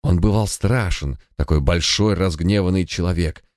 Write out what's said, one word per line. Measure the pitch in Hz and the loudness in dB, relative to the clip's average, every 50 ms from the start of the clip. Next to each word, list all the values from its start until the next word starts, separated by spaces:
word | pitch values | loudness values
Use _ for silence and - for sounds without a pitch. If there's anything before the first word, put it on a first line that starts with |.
Он | - - 90 85 | 2 2 2 4
бывал | 87 107 101 113 107 | 4 2 2 2 0
страшен, | 98 - - - 101 123 127 107 87 - - 71 69 64 - _ _ _ | -2 -4 -2 0 0 0 0 0 -2 -4 -4 -4 -8 -8 -8 _ _ _
такой | - 71 - 82 76 | -6 0 2 2 2
большой | 69 78 87 85 - - - - 104 107 101 | 2 2 0 0 0 -2 0 0 2 0 2
разгневанный | 87 95 92 80 78 82 90 101 104 92 90 92 95 90 | 0 0 -2 -2 0 0 2 2 2 2 2 0 0 -2
человек. | - - - 85 90 85 85 85 78 - - _ _ _ | -2 -4 -2 -2 0 0 0 -2 -2 -4 -8 _ _ _